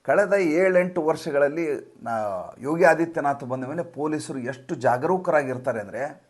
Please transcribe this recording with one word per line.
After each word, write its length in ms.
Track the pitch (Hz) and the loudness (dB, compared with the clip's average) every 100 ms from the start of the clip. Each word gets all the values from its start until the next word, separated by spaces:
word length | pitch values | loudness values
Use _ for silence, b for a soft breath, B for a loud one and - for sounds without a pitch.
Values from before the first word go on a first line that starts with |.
ಕಳೆದ 300 | - 156 202 | 0 2 4
ಏಳೆಂಟು 680 | 202 175 156 190 180 180 180 | 2 4 4 4 4 2 0
ವರ್ಷಗಳಲ್ಲಿ 920 | 156 156 165 143 143 156 160 135 - - | 0 0 -2 2 2 2 -4 -4 -8 -14
ನಾ-, 640 | 117 113 104 95 87 - | -6 -4 -4 -6 -8 -8
ಯೋಗಿ 200 | 131 165 | -4 4
ಆದಿತ್ಯನಾಥ್ 600 | 175 156 170 165 143 139 | 4 4 2 0 -2 -2
ಬಂದ 200 | 127 131 | -4 -6
ಮೇಲೆ 200 | 131 160 | -6 -6
ಪೊಲೀಸರು 560 | 131 135 151 151 151 135 | -8 -6 -4 -4 -6 -8
ಎಷ್ಟು 360 | 120 135 - 156 | -8 -8 -8 -2
ಜಾಗರೂಕರಾಗಿರ್ತಾರೆ 1040 | 120 123 160 185 180 156 135 123 127 113 | 2 2 2 0 2 0 0 -2 -4 -4
ಅಂದರೆ, 440 | 98 110 143 147 | -6 -8 -8 -10